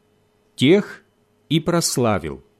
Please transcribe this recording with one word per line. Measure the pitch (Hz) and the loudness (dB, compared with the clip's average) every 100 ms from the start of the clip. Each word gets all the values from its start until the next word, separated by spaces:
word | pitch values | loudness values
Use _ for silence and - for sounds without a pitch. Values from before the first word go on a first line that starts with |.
| _ _ _ _ _ - | _ _ _ _ _ 0
тех | 131 202 - - _ _ _ _ - | 4 4 0 -12 _ _ _ _ -4
и | 160 | -2
прославил. | 160 170 - - 117 95 78 67 - | 0 -2 -2 0 0 -2 -4 -12 -16